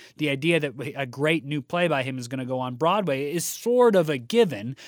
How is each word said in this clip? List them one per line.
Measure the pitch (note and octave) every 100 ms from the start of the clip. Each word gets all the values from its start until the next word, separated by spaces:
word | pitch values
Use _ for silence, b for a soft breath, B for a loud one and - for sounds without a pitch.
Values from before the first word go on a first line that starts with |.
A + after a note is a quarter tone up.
| B -
the | D3
idea | C3+ D#3+ E3
that | D3 A#2+ C3+ C3+
a | C3+
great | B2 D3 E3
new | C3+ D3
play | B2 F3 F3
by | C#3+
him | B2+ C3
is | A#2+
gonna | C3 B2+
go | C3
on | B2+ B2
Broadway | D#3+ G3+ F#3 C3+ C#3+
is | E3
sort | - - A#3 B3 B3
of | G3 D#3+
a | C#3+
given, | A#2 A3+ G#3+ A2 A2+ C3+